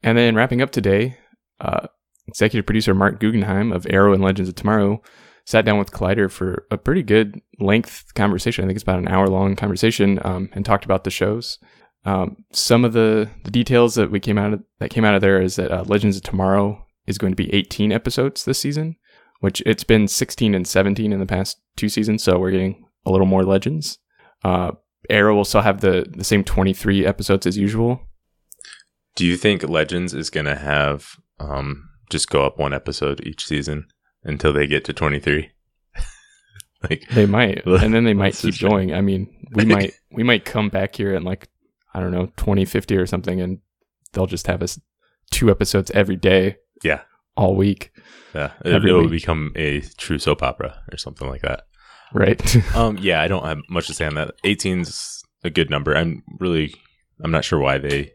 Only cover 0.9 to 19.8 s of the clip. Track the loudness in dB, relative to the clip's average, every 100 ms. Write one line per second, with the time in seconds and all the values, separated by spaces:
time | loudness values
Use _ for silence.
0.9 | 2 0 -6 _ _ _ _ -4 -4 -6
1.9 | _ _ _ -18 0 2 2 0 0 2
2.9 | 4 2 2 0 2 0 0 0 -2 0
3.9 | 4 6 6 4 0 -2 -2 0 2 2
4.9 | 0 _ _ -20 _ 0 2 4 0 0
5.9 | -4 -2 0 0 -2 -4 -4 -6 -4 0
6.9 | 0 4 4 4 -4 _ _ 0 2 0
7.9 | -12 -12 -2 0 0 -2 -2 -2 -2 -2
8.9 | -2 0 2 2 2 0 0 -2 2 0
9.9 | 4 2 2 -2 -6 -6 -6 -2 -2 0
10.9 | -2 -2 -2 -2 -2 -8 -16 _ _ _
11.9 | _ -4 -2 -2 -8 _ -6 2 4 4
12.9 | 4 2 2 -2 -8 -4 -2 2 4 4
13.9 | 4 0 0 0 0 0 -4 -8 _ -6
14.9 | 2 4 4 4 4 2 -2 -4 -4 0
15.9 | 0 2 -2 -4 -2 2 2 0 -4 -16
16.9 | _ -10 -4 -2 -2 0 -2 -2 -2 0
17.9 | 0 -2 -2 -2 -4 -4 -4 -4 -4 -6
18.9 | -10 _ _ _ _ -4 -2 -2 -2